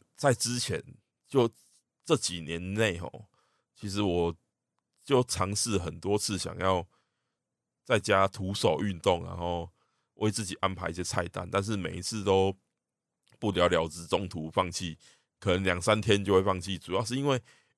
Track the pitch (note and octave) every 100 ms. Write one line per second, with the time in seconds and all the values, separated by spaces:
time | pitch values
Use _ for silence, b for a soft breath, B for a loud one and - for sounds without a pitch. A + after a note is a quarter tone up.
0 | _ - C#3+ A#2+ A#2 B2 - D#2+ - -
1 | _ _ _ C#3 A#2 - _ _ _ _
2 | - D3+ - E2+ D2+ E2+ F#2 G#2 A2 E2+
3 | D2+ - - _ _ _ _ _ G2+ G2
4 | G2+ F2 E2+ E2 _ _ _ _ _ _
5 | - C3 B2+ - F#2+ G2+ A#2 G2 F2 E2+
6 | F#2 G#2 - F#2+ F2 E2+ F#2 F#2 E2+ _
7 | _ _ _ _ _ _ _ _ - A2
8 | G#2+ G2 G2 - F#2+ G2+ G#2 D2+ G2+ F2
9 | G2 F2 F2 F2 F2 F2 E2+ _ _ _
10 | _ - G#2+ G#2 G2+ - F#2+ F2+ F2 E2+
11 | F2 F#2+ F2 F#2+ F2 F#2+ G2+ G#2 E2 F2
12 | F2+ A2 G2 F#2+ F#2+ F#2+ _ _ _ _
13 | _ _ _ _ A#2 F2 F2 E2+ E2 E2
14 | E2 F2+ F#2 E2 D#2 G2 F#2 - F2+ D#2+
15 | b b b _ G2+ F2+ F#2 F2+ G#2+ G#2+
16 | G#2 G2+ G2 F#2+ G2 F#2 F#2+ F2+ - F#2
17 | A2+ C3 C#3 C3 b b b